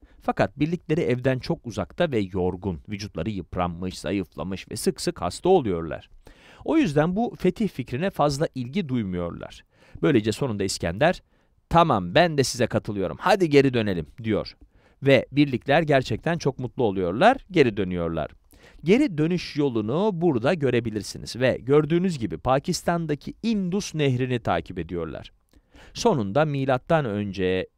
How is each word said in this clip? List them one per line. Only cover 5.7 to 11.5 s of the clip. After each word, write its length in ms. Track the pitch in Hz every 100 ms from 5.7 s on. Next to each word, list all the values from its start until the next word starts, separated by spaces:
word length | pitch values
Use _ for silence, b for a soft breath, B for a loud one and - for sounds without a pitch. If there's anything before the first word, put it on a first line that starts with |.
| 85 82 62 - - B B B B -
O 120 | 311
yüzden 380 | 220 143 160 190
bu 200 | 240 -
fetih 300 | 185 - 208
fikrine 400 | - 120 123 190
fazla 380 | - 147 139 165 131
ilgi 340 | 120 180 151
duymuyorlar. 720 | 127 98 90 87 85 - - - B B B
Böylece 300 | 165 127 107
sonunda 320 | - 139 104
İskender, 600 | 98 - 85 92 156 - _ _ _